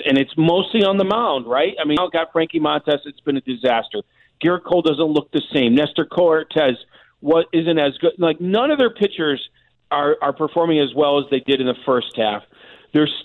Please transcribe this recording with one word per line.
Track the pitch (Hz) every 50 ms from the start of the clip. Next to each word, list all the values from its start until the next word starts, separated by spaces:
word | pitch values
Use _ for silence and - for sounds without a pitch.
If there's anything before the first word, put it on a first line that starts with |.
| -
and | 143 135
it's | 139 135 - -
mostly | 160 156 165 175 190 185 - - 226 196
on | 190 196
the | 202 190
mound, | 190 208 233 240 196 143 131 117
right? | 117 123 139 160 196 190 180
I | 156
mean, | 147 151 165
I | 185 165
got | - 165 165 -
Frankie | - 165 160 160 - 160
Montas, | 151 147 151 147 - 151 147 143 -
it's | 147 - _
been | - 151 139
a | 135
disaster. | - 131 127 113 123 127 120 113 110 - - 104 - _ _ _ _ _ _ - -
Gerrit | 170 180 175 -
Cole | - 175 175
doesn't | 160 160 147 143 160
look | 156 151 151 - _
the | - 147 - - -
same. | 143 123 117 120
Nestor | 143 151 151 - - -
Cortes, | - - 175 180 165 156 160 151 - - 156 147 131 120 - - _ _ - _ _ _ _
what, | - 147 165 165 170 - -
isn't | 165 165 170 165 156
as | 143 139 135 -
good. | 165 165 170
Like, | 185 175 160 156 165
none | 175 185 196 220 262 302
of | 302
their | 277 254 226
pitchers | - - 208 196 - - 160 147 139 127 - - _ _ _ _ _ _ _ -
are, | 147 143 147 143 151 -
are | 139 139 135
performing | - 156 147 - 175 170 170 160 151
as | 139 127 117
well | 143 151 143 143 143
as | 135 139
they | 139 131
did | 123 - 139 131
in | 127
the | 127 120 123 -
first | 139 127 120 113 - -
half. | 123 110 107 104 101 - _ _ - - - - - _ _ -
They're | 151 156 - - -